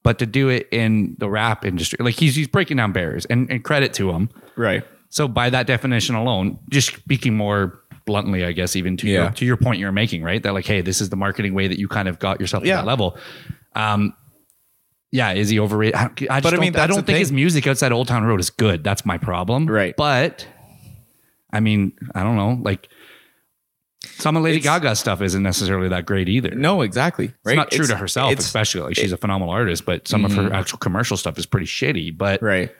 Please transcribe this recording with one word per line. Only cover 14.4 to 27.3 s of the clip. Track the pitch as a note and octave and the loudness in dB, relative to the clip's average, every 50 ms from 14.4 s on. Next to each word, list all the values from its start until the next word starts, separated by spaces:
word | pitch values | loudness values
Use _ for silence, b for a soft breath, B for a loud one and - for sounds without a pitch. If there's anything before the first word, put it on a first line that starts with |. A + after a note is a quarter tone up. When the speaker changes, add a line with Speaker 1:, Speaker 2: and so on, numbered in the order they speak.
| _ _ _ _ _ _ _ _ _ _ _ _ _ _ | _ _ _ _ _ _ _ _ _ _ _ _ _ _
Speaker 1:
yeah, | - C3 A#2+ G#2 | -2 0 0 2
is | F#2 G2 G#2 G2+ | 2 0 2 2
he | A2 G#2+ | 2 2
overrated? | G#2+ G2+ G#2+ G#2+ G#2+ A2 - | 2 2 2 2 2 2 2
I, | - A#2+ | 0 -2
I | - | -2
just | - - C#3 | -2 -6 -4
Speaker 2:
But | - C3 C#3 C#3 | -2 0 2 2
I | E3 | 2
Speaker 1:
don't, | E3+ F3+ | 2 4
Speaker 2:
mean, | F#3 F3+ D#3+ | 2 2 2
Speaker 1:
I | D#3+ | 2
Speaker 2:
that's | D3+ E3 | 2 2
Speaker 1:
don't | G3 | 2
Speaker 2:
the | G3+ - | 2 2
Speaker 1:
think | - D3+ E3 | 2 2 2
his | G3 C3+ | 2 2
Speaker 2:
thing. | C#3+ | 2
Speaker 1:
music | C3 C#3+ F3+ E3+ D3 A#2+ | 2 4 4 4 4 2
outside | C#3 C3+ - D3 B2+ A#2 | 2 2 2 2 2 2
Old | A#2 B2+ A#2+ | 2 2 2
Town | B2 A#2 G#2+ | 2 2 4
Road | A#2 A2+ F#2 | 4 2 2
is | F2 - | 0 -2
good. | _ - A2+ G#2+ F2+ D#2+ D2+ | _ 2 2 2 2 2 0
That's | G2+ G2 - - | -2 -2 0 -2
my | G#2 F2 | -4 -2
problem. | E2+ - F#2 F2+ F2 F#2 F#2+ A#2+ C3+ D#3+ | -2 -2 -2 -2 -2 -2 0 0 0 0
Speaker 2:
Right. | D#3+ G#2+ G#2+ G2 F2 - | 2 2 2 0 0 0
Speaker 1:
But | - D3 D3 C3+ B2 D3 F3 - - - B B B B B B B B B B B B B B B B B B B B _ - | 0 2 2 4 2 2 0 -2 -8 -20 B B B B B B B B B B B B B B B B B B B B _ -2
I | G#2+ | 0
mean, | A2 G#2+ G#2+ G#2 G2 F#2 - _ - B2 - | 2 4 4 2 2 0 -2 _ -14 -8 -6
I | F#2 F#2+ | -2 0
don't | A2 A#2 | 2 2
know. | G#2+ G2+ G#2+ B2 A#2+ | 2 2 0 0 0
Like, | - G2+ F#2+ - - B B B B B B B B B B B B B B _ _ _ _ _ _ _ _ _ - - - | 0 -2 -2 -4 -6 B B B B B B B B B B B B B B _ _ _ _ _ _ _ _ _ -20 -18 -14
some | - - D#3+ D#3 | -2 0 2 2
of | E3 D#3+ | 4 2
Lady | E3 D#3+ | 2 2
Speaker 2:
It's | D#3+ C3+ | 2 2
Speaker 1:
Gaga's | C#3+ D#3 F3+ D3+ C3 G#2+ - | 2 2 2 2 0 0 0
stuff | - A2+ G2 E2+ | 0 -2 0 0
isn't | G2+ F#2 F2+ G2 G2 | 0 0 2 2 2
necessarily | F#2+ F#2 - G#2 F#2 G2 F#2+ F#2 F#2 | 0 0 0 0 0 0 0 0 0
that | F#2 F2+ F2 | -2 -2 -2
great | - G2+ F#2+ F#2 | -2 0 0 2
either. | F2 G#2 C3 B2 - - | 2 0 0 0 -2 -2
Speaker 2:
No, | B2 C#3 E3 G3+ F3+ | 0 0 2 2 2
exactly. | B2+ G2+ F2+ A#2+ C#3 F3 - - - | 0 0 0 0 0 0 0 -2 -6
Speaker 1:
It's | - | -6